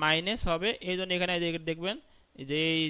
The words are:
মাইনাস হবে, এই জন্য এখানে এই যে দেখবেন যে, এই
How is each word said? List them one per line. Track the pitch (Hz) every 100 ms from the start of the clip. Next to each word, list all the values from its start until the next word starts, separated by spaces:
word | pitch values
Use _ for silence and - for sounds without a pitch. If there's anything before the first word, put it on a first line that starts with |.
মাইনাস | 151 160 180 220 190
হবে, | 165 196 - 180
এই | 185
জন্য | 185 180
এখানে | 180 175
এই |
যে | 170 165 160
দেখবেন | 160 180 254 - - _ - 135
যে, | 151 160 160
এই | 160